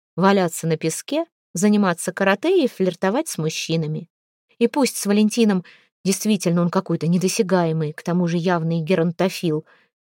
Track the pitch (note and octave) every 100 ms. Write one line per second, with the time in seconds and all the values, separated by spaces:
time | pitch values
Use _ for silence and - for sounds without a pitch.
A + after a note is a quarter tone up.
0 | _ - F#3+ G3 F3 - E3 D#3+ D#3+ -
1 | - D4 E4 _ _ E3+ G#3 G#3 G3 E3+
2 | - - G3 G3+ D#4+ F#4+ B3+ - F#3 F3
3 | F#3+ B3 D#4+ - D#3+ - - E3 D#3 D#3
4 | E3 _ _ _ _ _ A#3 D4+ B3+ -
5 | G3+ G#3 G#3+ A#3+ A3 F#3 - - _ _
6 | F3+ G3 G#3+ G#3 F3+ F3 F3 F#3+ F#3+ E3+
7 | D#3 F3 F#3 - F#3+ F#3 E3 D#3+ D3+ D#3
8 | - F3 F3 F3 E3+ F3 E3 E3 D#3 F#3
9 | E3+ E3 F#3 - F3 D3+ - _ _ _
10 | _ _